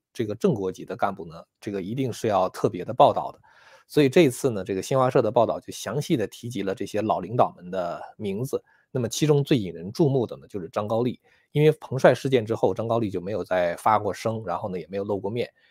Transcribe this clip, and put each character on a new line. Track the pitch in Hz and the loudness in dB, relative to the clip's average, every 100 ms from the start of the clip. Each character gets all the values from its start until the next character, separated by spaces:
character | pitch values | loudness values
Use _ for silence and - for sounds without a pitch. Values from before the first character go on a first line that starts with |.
| _ | _
这 | - 110 | -8 -6
个 | |
正 | 104 202 | 0 0
国 | 117 95 | 0 -2
级 | 90 | -6
的 | 78 95 | -10 -4
干 | 104 | -4
部 | 95 | -4
呢， | 85 80 - _ | -12 -16 -20 _
这 | - | -8
个 | 98 | -6
一 | 90 | -6
定 | 123 131 | -4 -4
是 | 104 113 | -4 0
要 | 98 92 | 2 0
特 | - 120 | 0 -2
别 | 104 | -2
的 | 87 | -2
报 | 110 135 | 4 6
道 | 95 - | 4 -4
的。 | - _ _ _ - _ | -10 _ _ _ -20 _
所 | - | 2
以 | 143 | 4
这 | 135 135 | 6 4
次 | 120 135 | 4 -2
呢， | 107 | -2
这 | 92 | -4
个 | 98 | -4
新 | - 135 | 0 2
华 | 127 | 2
社 | 143 | 4
的 | 110 | 4
报 | 120 110 | 4 2
道 | 78 | 0
就 | - | -8
详 | - - 123 | -10 -6 -6
细 | 143 151 | -2 -2
地 | 98 | -2
提 | - 117 | -6 -10
及 | 123 | -6
了 | 95 | -4
这 | 95 | -4
些 | 101 104 | -4 -2
老 | 107 87 | 0 -2
领 | 90 123 | 0 2
导 | 98 - | 2 0
们 | 90 | -8
的 | 92 87 76 - - | -4 -4 -6 -12 -10
名 | 104 98 | -8 -6
字。 | 127 - _ _ _ | -4 -6 _ _ _
那 | 131 | -4
么 | 113 | -4
其 | - 151 | 0 2
中 | 143 | 4
最 | 139 147 | 4 0
引 | 95 | 0
人 | 82 87 | -8 -6
注 | - 156 | 0 2
目 | 135 107 | 2 -2
的 | 69 | -6
呢， | 67 | -12
就 | 101 | -12
是 | - | -8
张 | - 104 | -6 -2
高 | 113 | 0
丽。 | 127 - _ _ _ | -2 -4 _ _ _
因 | 147 | 4
为 | 151 151 | 4 4
彭 | - 131 | -2 4
帅 | 175 | 6
事 | 127 139 | 6 4
件 | 127 | 2
之 | 107 | 2
后， | 113 117 | 0 0
张 | 92 113 | 0 0
高 | 117 | 0
丽 | 107 | 0
就 | 92 | -4
没 | 87 | -4
有 | 104 | -6
再 | 87 92 87 87 | -2 0 0 0
发 | 113 107 | 2 2
过 | 107 | 2
声， | 87 113 113 | -4 -4 -4
然 | 113 87 | -4 -6
后 | 107 | -6
呢， | 92 | -8
也 | 80 | -6
没 | 98 | -6
有 | |
露 | 101 98 | -4 -4
过 | 95 | -4
面。 | 120 113 _ _ | -4 -6 _ _